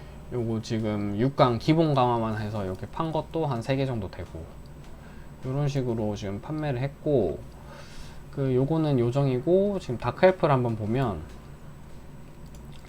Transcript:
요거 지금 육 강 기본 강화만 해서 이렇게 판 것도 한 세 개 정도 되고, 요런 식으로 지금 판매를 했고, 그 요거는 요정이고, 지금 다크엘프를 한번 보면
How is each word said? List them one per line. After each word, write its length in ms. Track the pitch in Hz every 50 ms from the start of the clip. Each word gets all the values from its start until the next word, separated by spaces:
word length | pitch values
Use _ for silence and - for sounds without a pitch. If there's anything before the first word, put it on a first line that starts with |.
| - - - - - -
요거 300 | - 123 117 113 113 113
지금 560 | 110 - 117 110 110 107 104 104 101 101 101
육 180 | 101 120 135 139
강 220 | - 147 127 117
기본 380 | 110 - - 151 160 165 156 143
강화만 440 | 135 123 123 120 117 113 110 110 107
해서 240 | 107 104 110 107 98
이렇게 220 | 92 92 - -
판 260 | - - - 165 160
것도 360 | 156 156 147 - - 165 160
한 140 | 147 127 117 113
세 120 | - 135
개 120 | 135 135
정도 240 | 131 123 113 95 85
되고, 340 | - - 90 - - 80 78 - - - - - - - - - - - - - - - - - - - -
요런 200 | 131 131 143 147
식으로 480 | 143 139 139 123 127 113 113 107 107 104
지금 260 | 101 104 98 98 101
판매를 380 | - - 151 151 156 147 131 120
했고, 600 | 135 139 - - - 151 147 131 98 - - - - - - - - - - - - - - - - - - - - -
그 220 | - 139 135 131 127
요거는 460 | 123 135 139 160 160 156 151 139 123
요정이고, 800 | 120 120 123 139 143 135 127 123 139 165 175 190 196 208 202 185
지금 180 | - - 120
다크엘프를 560 | 107 - 120 - - - 185 185 185 - 160 139
한번 220 | 127 120 117 113
보면 460 | 107 107 101 113 131 131 117 92 78 76 - - - - - - - - - - - - - - - - - - - - - - - - - - - - - - - -